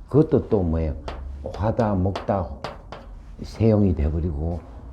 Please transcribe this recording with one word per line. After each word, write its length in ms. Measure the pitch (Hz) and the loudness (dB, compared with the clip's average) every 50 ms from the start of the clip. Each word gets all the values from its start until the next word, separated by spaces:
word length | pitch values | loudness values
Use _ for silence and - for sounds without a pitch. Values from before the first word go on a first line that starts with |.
| - - | -6 2
그것도 400 | - 135 156 156 - 120 - - | 4 4 6 6 4 2 2 4
또 140 | - 104 92 | 2 2 2
뭐예요? 320 | 85 80 82 80 78 73 - - - - - - - - - - - - | 2 2 0 0 -2 -4 -6 -8 -10 -10 -10 -10 -10 -10 -10 -10 -8 -6
화다, 420 | - 95 110 113 - 120 104 104 | -2 -2 0 2 2 2 2 2
목다, 520 | 92 90 95 95 - - - 107 98 90 - - - - - - - - - - - - - - - - - - - - | 2 0 0 -2 -4 -2 -2 -2 -2 -2 -4 -8 -10 -10 -12 -12 -12 -16 -16 -16 -16 -16 -16 -18 -18 -16 -16 -14 -14 -12
세용이 520 | - - - 110 113 107 104 104 98 85 | -10 -2 2 4 4 6 6 6 4 4
돼버리고, 640 | 76 78 73 73 82 80 90 78 71 76 85 87 85 - - - - - - | 2 2 0 0 0 -2 -2 -2 -2 -4 -4 -4 -6 -8 -12 -18 -16 -16 -16